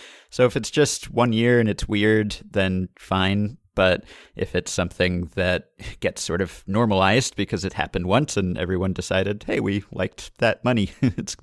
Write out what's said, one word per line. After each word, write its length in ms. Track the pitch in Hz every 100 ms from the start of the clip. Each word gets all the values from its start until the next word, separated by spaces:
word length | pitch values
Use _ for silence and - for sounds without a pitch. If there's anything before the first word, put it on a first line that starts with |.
| - - _
So 160 | - 123
if 120 | 131
it's 120 | 110
just 400 | - 143 - -
one 220 | 113 120
year 300 | 110 120 123
and 80 | 110
it's 180 | 101 -
weird, 480 | 104 104 110 104 - -
then 380 | 104 95 92 92 _
fine. 580 | - 95 95 98 104 - _
But 320 | - 92 90 - - - -
if 200 | 101 -
it's 160 | -
something 580 | - 87 - 92 90 85 -
that 300 | 90 90 - _ - -
gets 240 | 92 -
sort 180 | - 87
of 220 | 92 - -
normalized 680 | 98 117 95 95 113 123 -
because 280 | 101 95
it 100 | 92
happened 340 | - - 95 90
once 280 | 110 147 -
and 220 | 92 87
everyone 340 | 87 92 92
decided, 520 | 90 - 95 98 104 -
"Hey, 140 | -
we 240 | 104 101 -
liked 440 | - 95 - - _
that 260 | 117 101 127
money. 240 | 120 98 -
<laughs> 60 |
It's 320 | 127 - - -